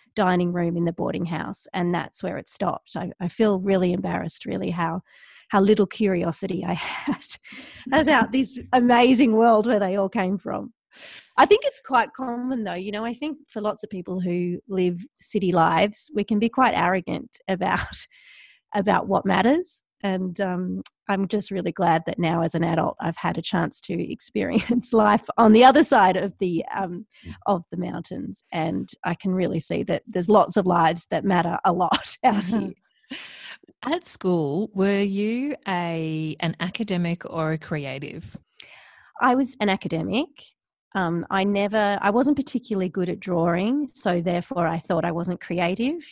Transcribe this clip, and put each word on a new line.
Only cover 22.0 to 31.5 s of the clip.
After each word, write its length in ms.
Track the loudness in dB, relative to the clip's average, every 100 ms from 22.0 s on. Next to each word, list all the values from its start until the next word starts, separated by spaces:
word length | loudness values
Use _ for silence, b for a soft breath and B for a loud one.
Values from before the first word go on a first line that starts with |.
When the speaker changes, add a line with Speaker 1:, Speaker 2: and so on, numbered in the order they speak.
| 0
Speaker 1:
that 120 | -2
now 240 | 0 0
as 120 | 0 0
an 80 |
adult, 320 | 0 0 -2 -2
I've 160 | -6 -2
had 220 | -4 -4
a 40 |
chance 380 | -2 -2 -2 -6
to 100 | -8
<laughs> 180 | -6 -6
experience 800 | -10 -8 -4 -2 -2 0 -2 2
life 300 | 4 4 2 0 4
on 140 | 8
the 120 | 10
other 200 | 10 8
side 320 | 6 6 6 4
of 160 | -2 -4
the, 260 | -2 -2 -4
um, 320 | -6 -6 -8 -14 B B
Speaker 2:
Mm. 80 | B -2
Speaker 1:
of 180 | -2 -2
the 60 | -8
mountains. 680 | -6 -8 -10 -10 -10 -12 _
And 380 | -4 -2 -2 -6 -8
I 100 | -6
can 180 | -4 -2
really 260 | 0 0 -2
see 220 | -2 -4
that 180 | -2 -4 -2
there's 220 | -2 4
lots 280 | 6 6 2
of 100 | 2
lives 400 | 4 4 2 -4
that 140 | -4
matter 340 | 0 0 0